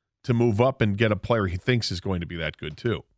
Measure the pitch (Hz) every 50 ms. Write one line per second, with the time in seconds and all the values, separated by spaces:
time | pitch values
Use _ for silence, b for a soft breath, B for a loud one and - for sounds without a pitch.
0 | _ _ _ _ - - 123 117 117 120 104 101 123 131 135 - 123 104 98 101
1 | 117 107 101 92 - - 120 113 101 90 85 90 - - 127 117 - - 95 87
2 | - 98 92 87 85 - 87 85 80 78 - - 80 76 73 - - 120 101 78
3 | - _ _